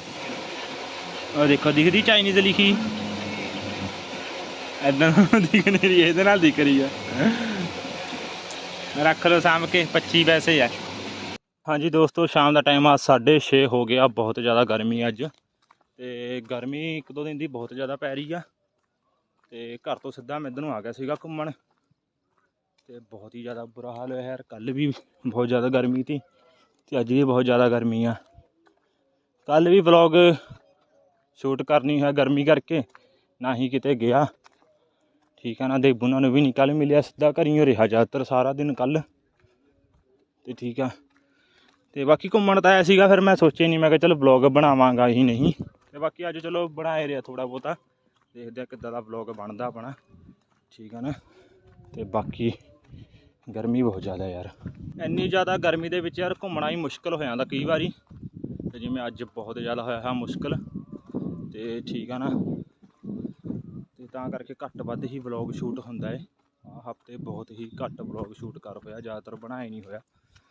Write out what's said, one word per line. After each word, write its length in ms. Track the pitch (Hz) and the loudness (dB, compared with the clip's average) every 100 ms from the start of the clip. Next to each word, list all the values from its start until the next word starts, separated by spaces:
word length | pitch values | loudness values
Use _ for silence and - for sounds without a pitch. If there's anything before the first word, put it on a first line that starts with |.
| - - - - - - - - - - - - - 147 | 0 -12 -12 -12 -12 -12 -12 -12 -14 -14 -12 -12 -8 0
ਉਹ 100 | 147 | 4
ਦੇਖੋ, 260 | 143 151 | 4 4
ਦਿਖਦੀ 300 | 147 160 185 | 4 4 4
ਚਾਈਨੀਜ਼ 380 | 220 208 196 196 | 4 4 4 4
ਲਿਖੀ। 360 | 196 190 202 202 - - - - - - - - - - - - - - - - - - - - 139 | 4 4 4 2 -2 -6 -8 -8 -8 -8 -8 -10 -10 -8 -8 -10 -12 -12 -12 -12 -12 -12 -12 -2 0
ਏਦਾਂ 260 | 139 160 | 4 6
<laughs> 400 | 160 190 233 170 | 6 6 6 4
ਦਿਖ 160 | 214 185 | 4 4
ਨਹੀਂ 220 | 196 196 | 2 4
ਰਹੀ, 120 | 180 | 6
ਇਹਦੇ 220 | 165 170 | 6 4
ਨਾਲ 160 | 196 202 | 4 6
ਦਿਖ 200 | 160 139 | 4 4
ਰਹੀ 220 | 143 135 | 4 4
ਆ। 60 | 135 - - 120 220 233 226 202 170 - - - - - - - - - - - - 139 | 0 -4 -8 -2 0 0 -4 -6 -8 -8 -10 -10 -10 -10 -12 -12 -14 -14 -14 -12 -10 0
ਰੱਖ 300 | 151 160 175 | 2 2 4
ਲਓ 120 | 170 | 4
ਸਾਂਭ 260 | 170 165 165 | 4 2 2
ਕੇ, 200 | 180 156 | 0 0
ਪੱਚੀ 300 | 165 - 170 | 0 2 4
ਪੈਸੇ 380 | 160 160 160 156 | 4 4 4 2
ਆ। 80 | 120 - - - - - - - - _ - | 2 0 -12 -12 -12 -12 -12 -14 -18 _ -6
ਹਾਂਜੀ 200 | 147 156 | -4 0
ਦੋਸਤੋ, 360 | 156 156 - 170 | 2 2 2 0
ਸ਼ਾਮ 280 | 160 147 | 4 4
ਦਾ 80 | 147 | 4
ਟਾਈਮ 260 | 143 143 147 | 4 4 6
ਆ, 80 | 139 | 6
ਸਾਢੇ 440 | - 131 117 156 | 4 4 6 4
ਛੇ 260 | - 135 135 | 4 4 4
ਹੋ 200 | 123 117 | 2 0
ਗਿਆ। 220 | 123 131 | 2 2
ਬਹੁਤ 320 | 117 113 113 | 2 -2 -2
ਜ਼ਿਆਦਾ 240 | 120 117 | 0 2
ਗਰਮੀ 440 | 120 110 110 117 117 | 2 0 -2 -2 -4
ਅੱਜ, 160 | 110 151 - _ _ _ _ _ _ | -4 -8 -12 _ _ _ _ _ _
ਤੇ 440 | 127 120 120 127 113 | -14 -12 -10 -10 -8
ਗਰਮੀ 460 | 123 123 143 160 160 | -8 -8 -8 -8 -8
ਇੱਕ 140 | - | -10
ਦੋ 120 | 135 | -12
ਦਿਨ 140 | 151 147 | -10 -10
ਦੀ 100 | 156 | -10
ਬਹੁਤ 260 | 123 117 | -10 -12
ਜ਼ਿਆਦਾ 220 | 127 131 139 | -10 -10 -8
ਪੈ 200 | 147 139 | -8 -8
ਰਹੀ 160 | 147 | -10
ਆ। 100 | 170 165 _ _ _ _ _ _ _ _ _ _ | -12 -12 _ _ _ _ _ _ _ _ _ _
ਤੇ 280 | 117 117 120 | -18 -16 -14
ਘਰ 180 | - 131 | -10 -10
ਤੋਂ 160 | 135 | -10
ਸਿੱਧਾ 280 | 131 120 147 | -16 -12 -10
ਮੈਂ 120 | 147 | -10
ਇੱਧਰ 100 | 123 | -10
ਨੂੰ 120 | 151 | -10
ਆ 80 | 113 | -8
ਗਿਆ 100 | 104 | -10
ਸੀਗਾ 240 | 120 135 147 | -10 -10 -10
ਘੁੰਮਣ, 360 | 160 156 156 139 _ _ _ _ _ _ _ _ _ _ _ _ _ | -10 -10 -10 -12 _ _ _ _ _ _ _ _ _ _ _ _ _
ਤੇ 120 | 120 | -20
ਬਹੁਤ 360 | 113 110 107 120 | -20 -20 -20 -16
ਹੀ 60 | |
ਜ਼ਿਆਦਾ 240 | 120 117 117 | -12 -12 -14
ਬੁਰਾ 260 | 113 120 | -16 -14
ਹਾਲ 200 | 120 127 | -12 -10
ਹੋਇਆ 120 | 127 | -10
ਯਾਰ। 200 | 127 131 - | -10 -12 -14
ਕੱਲ੍ਹ 240 | 113 117 | -12 -8
ਵੀ 200 | 131 147 135 - _ 127 | -4 -4 -4 -12 _ -6
ਬਹੁਤ 200 | 117 120 | -4 0
ਜ਼ਿਆਦਾ 220 | 123 123 | 0 0
ਗਰਮੀ 340 | 127 123 127 | 0 0 -2
ਤੀ, 160 | 123 147 - _ _ _ _ _ _ | -4 -8 -10 _ _ _ _ _ _
ਤੇ 80 | 135 | -4
ਅੱਜ 140 | 113 | 0
ਵੀ 100 | 131 | 2
ਬਹੁਤ 220 | 139 127 123 | 2 2 4
ਜ਼ਿਆਦਾ 240 | 120 123 | 4 4
ਗਰਮੀ 340 | 120 117 113 | 2 0 0
ਆ। 120 | 117 113 - - _ _ _ _ _ _ _ _ _ _ - | -2 -4 -10 -20 _ _ _ _ _ _ _ _ _ _ 0
ਕੱਲ੍ਹ 220 | 151 175 | 2 6
ਵੀ 100 | 190 | 6
ਵਲੌਗ 320 | 170 170 170 165 175 156 - - _ _ _ _ _ _ _ _ | 8 8 8 8 6 4 -2 -20 _ _ _ _ _ _ _ _
ਸ਼ੂਟ 280 | 135 131 | -4 -4
ਕਰਨੀ 380 | 135 147 139 147 | 2 2 2 2
ਹੋਇਆ 100 | 143 | 2
ਗਰਮੀ 340 | 143 135 143 143 | 2 2 2 4
ਕਰਕੇ, 380 | 147 - 165 - _ _ _ _ _ | 2 2 -4 -4 _ _ _ _ _
ਨਾ 140 | 123 117 | -4 -2
ਹੀ 140 | 127 | -2
ਕਿਤੇ 260 | 131 139 131 | -2 0 0
ਗਿਆ। 300 | 113 127 147 - _ _ _ _ _ _ _ _ _ _ | 2 2 2 -4 _ _ _ _ _ _ _ _ _ _
ਠੀਕ 180 | 120 113 | -12 -6
ਆ 60 | 131 | -4
ਨਾ, 100 | 135 | 2
ਦੇਬੂ 300 | 135 120 123 | 2 2 0
ਨਾਲ 140 | 135 | 0
ਨੂੰ 100 | 135 | 2
ਵੀ 100 | 131 | 2
ਨਹੀਂ 120 | 143 | 2
ਕੱਲ੍ਹ 200 | 123 135 | 2 0
ਮਿਲਿਆ, 280 | 151 143 147 | 2 2 2
ਸਿੱਧਾ 300 | 143 - 147 | 0 0 0
ਘਰੀਂ 300 | 147 160 151 | 2 2 4
ਓ 40 | 147 | 4
ਰਿਹਾ 220 | 110 110 | 4 4
ਜ਼ਿਆਦਾਤਰ 360 | 110 117 139 | 4 2 0
ਸਾਰਾ 300 | 131 127 127 | -2 0 0
ਦਿਨ 200 | 139 147 | -2 -4
ਕੱਲ੍ਹ। 280 | 127 127 156 - _ _ _ _ _ _ _ _ _ _ _ _ _ - | -2 0 -2 -4 _ _ _ _ _ _ _ _ _ _ _ _ _ -18
ਤੇ 80 | |
ਠੀਕ 260 | 123 123 120 | -12 -8 -6
ਆ, 100 | 127 - _ _ _ _ _ _ _ _ _ | -6 -6 _ _ _ _ _ _ _ _ _
ਤੇ 120 | - 139 | -4 2
ਬਾਕੀ 240 | 151 190 | 2 2
ਘੁੰਮਣ 280 | 214 202 196 | 2 4 6
ਤਾਂ 100 | 185 | 6
ਆਇਆ 120 | 190 | 6
ਸੀਗਾ, 240 | 170 190 196 | 6 6 8
ਫਿਰ 140 | 190 | 6
ਮੈਂ 140 | 196 190 | 6 6
ਸੋਚਿਆ 320 | 165 - 165 | 4 4 2
ਨਹੀਂ, 120 | 160 | 2
ਮੈਂ 100 | 156 | 4
ਕਿਹਾ 80 | 156 | 4
ਚੱਲ 160 | 170 | 4
ਵਲੌਗ 280 | 160 135 131 | 4 6 6
ਬਣਾਵਾਂਗਾ 680 | 135 135 151 131 127 123 123 | 6 6 6 6 4 4 4
ਹੀ 160 | 117 | 4
ਨਹੀਂ। 300 | 127 117 - - - _ _ | 2 2 0 -2 -8 _ _
ਤੇ 80 | 147 | -8
ਬਾਕੀ 300 | 156 - 175 | -8 -6 -10
ਅੱਜ 80 | 160 | -10
ਚਲੋ 300 | 165 175 175 | -6 -6 -6
ਬਣਾਏ 400 | 151 160 160 147 | -6 -6 -4 -4
ਰਿਹਾ 140 | 139 | -6
ਥੋੜ੍ਹਾ 240 | 123 127 127 | -8 -10 -10
ਬਹੁਤਾ, 300 | 131 147 170 _ _ _ _ _ | -8 -8 -10 _ _ _ _ _
ਦੇਖਦੇ 280 | 123 117 117 | -20 -16 -14
ਆ 40 | 127 | -16
ਕਿੱਦਾਂ 260 | 120 117 | -14 -12
ਦਾ 80 | 117 | -12
ਵਲੌਗ 280 | 110 113 110 | -12 -12 -12
ਬਣਦਾ 380 | 107 104 107 123 | -12 -14 -10 -10
ਆਪਣਾ। 280 | 113 117 135 _ 87 - _ _ _ _ | -10 -16 -18 _ _ -20 _ _ _ _
ਠੀਕ 240 | _ 110 117 | _ -20 -12
ਆ 60 | |
ਨਾ, 100 | 131 143 _ _ _ _ _ _ _ | -10 -10 _ _ _ _ _ _ _
ਤੇ 100 | - | -16
ਬਾਕੀ 480 | 104 110 - - 117 - _ _ _ - - _ _ _ - 110 | -6 -6 -6 -6 -6 -6 _ _ _ -20 -20 _ _ _ -16 -8
ਗਰਮੀ 260 | 113 123 | -4 -2
ਬਹੁਤ 200 | 123 95 | -2 -4
ਜ਼ਿਆਦਾ 260 | 95 92 95 | -8 -10 -10
ਯਾਰ। 220 | 90 90 - - - - - | -10 -14 -16 -18 -16 -16 -12
ਇੰਨੀ 240 | 160 175 185 | -6 -4 -2
ਜ਼ਿਆਦਾ 300 | 185 180 185 | -2 -2 -2
ਗਰਮੀ 320 | 170 165 165 | -2 -2 -4
ਦੇ 100 | 175 | -6
ਵਿੱਚ 200 | 170 160 | -6 -6
ਯਾਰ 160 | 180 185 | -8 -8
ਘੁੰਮਣਾ 260 | 196 160 151 | -8 -6 -6
ਹੀ 60 | 170 | -6
ਮੁਸ਼ਕਿਲ 380 | 151 - 175 | -8 -8 -8
ਹੋ 100 | 165 | -6
ਜਾਂਦਾ 200 | 143 120 | -6 -6
ਕਈ 200 | 131 135 | -6 -6
ਵਾਰੀ, 280 | 151 160 170 - _ - - - - - - | -4 -2 -4 -10 _ -20 -20 -16 -14 -12 -12
ਤੇ 60 | 120 | -12
ਜਿਵੇਂ 280 | 120 127 120 | -8 -8 -8
ਅੱਜ 160 | 110 | -12
ਬਹੁਤ 340 | 117 - 107 117 | -14 -14 -12 -10
ਜ਼ਿਆਦਾ 260 | 117 120 | -8 -8
ਹੋਇਆ 180 | 117 117 | -8 -8
ਹੈ 100 | 120 | -6
ਮੁਸ਼ਕਿਲ। 440 | 127 117 - 143 - - - - - - - - - - | -6 -8 -8 -8 -8 -8 -16 -16 -20 -14 -12 -10 -12 -14
ਤੇ 280 | 107 113 117 | -14 -12 -12
ਠੀਕ 300 | 127 120 110 | -10 -12 -10
ਆ 60 | 123 | -10
ਨਾ, 120 | 135 131 - - - _ _ _ - - - - - - - - - _ | -6 -6 -6 -10 -14 _ _ _ -16 -14 -14 -14 -14 -14 -14 -20 -20 _
ਤੇ 100 | 127 | -20
ਤਾਂ 160 | 127 127 | -14 -12
ਕਰਕੇ 240 | 131 123 131 139 | -12 -14 -16 -16
ਘੱਟ 160 | - | -14
ਵੱਧ 240 | 113 120 135 | -12 -10 -12
ਹੀ 140 | 135 | -12
ਵਲੌਗ 320 | 123 117 117 | -12 -10 -10
ਸ਼ੂਟ 280 | - 127 127 | -10 -10 -10
ਹੁੰਦਾ 320 | 120 117 107 | -14 -12 -10
ਏ। 80 | 123 170 _ _ _ | -12 -16 _ _ _
ਆਹ 280 | - 135 120 | -20 -20 -18
ਹਫ਼ਤੇ 260 | 117 _ 120 | -20 _ -18
ਬਹੁਤ 340 | 113 107 113 | -14 -14 -16
ਹੀ 180 | 107 113 113 127 | -18 -18 -12 -12
ਘੱਟ 160 | - | -12
ਵਲੌਗ 320 | 110 107 104 | -14 -14 -14
ਸ਼ੂਟ 240 | 110 113 - | -14 -18 -18
ਕਰ 200 | 107 101 | -20 -20
ਹੋਇਆ, 220 | 107 110 | -18 -18
ਜ਼ਿਆਦਾਤਰ 360 | 117 107 101 107 | -16 -16 -16 -20
ਬਣਾਇਆ 340 | 117 127 120 | -16 -14 -14
ਨਹੀਂ 120 | 110 | -16
ਹੋਇਆ। 180 | 95 104 - _ _ _ _ | -18 -20 -20 _ _ _ _